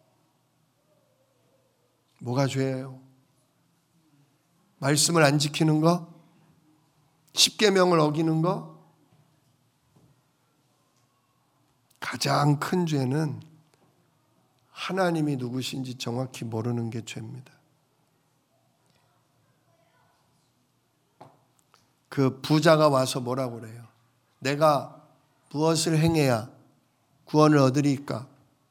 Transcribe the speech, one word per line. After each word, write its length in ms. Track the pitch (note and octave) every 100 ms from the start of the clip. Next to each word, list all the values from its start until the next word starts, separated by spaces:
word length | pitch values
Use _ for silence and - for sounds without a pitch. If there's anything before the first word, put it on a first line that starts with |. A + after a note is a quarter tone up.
| _ _ _ _ _ _ _ _ _ _ _ _ _ _ _ _ _ _ _ _ _ -
뭐가 260 | A#2+ B2 C3+
죄예요? 520 | C3+ C3+ C3 C3 C3 - _ _ _ _ _ _ _ _ E3 _ _ _ _ _ _ _ -
말씀을 440 | C3+ D3 D3+ E3+
안 160 | D3 D3
지키는 440 | D3 - D#3+ D#3
거? 280 | D#3+ F3 E3 - _ _ _ _ _ _ _ _ _ _ _
십계명을 680 | - - - G#3+ F#3+ F3+ E3
어기는 400 | D3+ D3+ D#3+ D#3+
거? 420 | E3+ G3 - - _ _ _ _ _ _ _ _ _ _ _ _ _ _ _ _ _ _ _ _ _ _ _ _ _ _ _ _ _ _ _ -
가장 580 | - B2 C#3+ C#3 D3 D3
큰 280 | - F#3 E3+
죄는 560 | D3 B2+ C#3+ D#3+ - - - _ _ _ _ _ _ _ _ _ _ _
하나님이 640 | - - F#3 F3+ E3 D3 C3+
누구신지 640 | B2 B2+ B2 C#3 B2+ B2
정확히 480 | - A#2+ B2+ - A#2+
모르는 420 | A2 A#2 A#2+ A#2
게 160 | A2+
죄입니다. 480 | G#2+ - A2 B2+ B2+ _ _ _ _ _ _ _ _ _ _ _ _ _ _ _ _ _ _ _ _ _ _ _ _ _ _ _ _ _ _ _ _ _ _ _ _ _ - _ _ _ _ _ _ _ -
그 320 | - C3+ C3
부자가 480 | - D#3 E3 D#3 D3+
와서 320 | C3+ C3 C#3
뭐라고 400 | A#2+ B2+ C3 A#2
그래요? 240 | A2 A#2 A#2 _ _ _ _ -
"내가 640 | C3 C#3+ D#3 C#3 B2+ - - _ _ _ _
무엇을 460 | C#3+ D#3+ D#3+ E3 D#3
행해야 520 | E3 D#3+ C3+ A#2 A#2 - _ _ _ _ _ _
구원을 340 | - D3+ D3+ D3+
얻으리까?" 680 | C3 C3 C#3+ C3 - A#2+ B2+ _ _ _ _